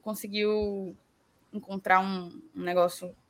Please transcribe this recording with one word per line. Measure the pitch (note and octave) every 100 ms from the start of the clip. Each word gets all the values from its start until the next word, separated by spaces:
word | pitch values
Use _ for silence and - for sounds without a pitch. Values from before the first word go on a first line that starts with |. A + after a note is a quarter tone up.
conseguiu | G#3+ G#3+ G#3 G#3 G#3 G#3+ G#3 G3 F#3+ - _ _ _ _ _
encontrar | G#3 - G3 G3 F#3
um, | G3 F#3 F3 - -
um | F#3+
negócio | F3 F3+ F3 - F3+ -